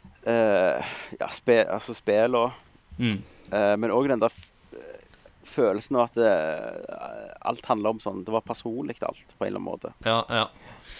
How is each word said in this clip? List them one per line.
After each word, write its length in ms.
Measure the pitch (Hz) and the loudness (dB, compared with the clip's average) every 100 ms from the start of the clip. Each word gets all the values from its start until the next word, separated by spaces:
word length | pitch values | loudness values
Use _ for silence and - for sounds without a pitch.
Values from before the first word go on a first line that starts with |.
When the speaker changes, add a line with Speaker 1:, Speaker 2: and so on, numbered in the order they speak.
| - - 113 | -20 -10 -2
Speaker 1:
eh, 560 | 117 110 98 90 64 - - - - | 2 4 4 4 2 -4 -10 -14 -8
ja, 80 | - | -8
spe-, 360 | - - 117 107 | -4 4 4 4
altså, 260 | 98 - | -2 -6
spill 400 | 117 - 104 113 | -6 2 4 4
og, 180 | 123 117 120 - _ _ - | 2 0 -4 -18 _ _ -2
Speaker 2:
Mm. 240 | 123 101 - - - | -2 0 -6 -18 -4
Speaker 1:
eh, 240 | 101 101 104 | 2 4 4
men 140 | 113 | 2
også 180 | 107 139 | 2 2
den 100 | 123 | 2
der 60 | 113 | 2
f-, 240 | - - _ _ | 0 -14 _ _
eh, 260 | - - - - - - _ | -18 -18 -18 -20 -20 -20 _
følelsen 520 | - - 117 98 - 135 | -8 2 2 2 0 2
av 60 | 117 | 2
at 40 | |
det, 1200 | - 113 92 78 78 57 - - - - - - - | 4 4 4 2 -4 -6 -10 -12 -12 -12 -12 -14 -8
alt 220 | - 120 - | -6 -6 -2
handler 240 | 110 104 | 0 0
om 80 | 113 | -2
sånn, 240 | 104 98 | -6 -8
det 80 | 92 | -4
var 80 | 110 | -4
personlig 540 | - 113 120 117 151 - | -2 -8 -6 -6 -8 -6
alt, 320 | - - - - | -6 -8 -18 -8
på 60 | 101 | -6
en 60 | |
eller 60 | 101 | -4
annen 120 | - | -8
måte. 200 | - - - | -10 -12 -6
Speaker 2:
Ja, 200 | 113 113 - | 0 0 0
ja. 200 | 117 - - - - - - | -2 -2 -6 -20 -20 -20 -18